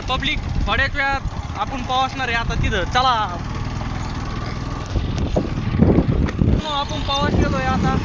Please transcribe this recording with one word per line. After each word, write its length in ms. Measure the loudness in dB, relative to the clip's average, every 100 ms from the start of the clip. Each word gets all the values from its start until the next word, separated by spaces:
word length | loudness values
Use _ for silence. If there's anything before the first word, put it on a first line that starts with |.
| -2
पब्लिक, 300 | -2 0 -2 -2 0 2
थोड्याच 280 | 2 0 0
वेळात 600 | 0 -2 -4 -6 -8 -6
आपण 260 | -4 -4
पोहोचणार 440 | -2 0 0 -2 -2
आहे 100 | 0
आता 160 | 0
तिथं. 300 | 0 0 0 0
चला, 160 | 2 4 2 0 -4 -6 -6 -6 -6 -6 -4 -4 -4 -4 -6 -6 -6 -6 -6 -2 -2 0 0 0 0 0 -2 0 4 6 6 4 2 0 2 2 2 2
आपण 300 | -2 -2 -2
पोहोचलेलो 560 | -2 0 2 2 2 2
आहे 100 | 0
आता. 280 | 2 2 0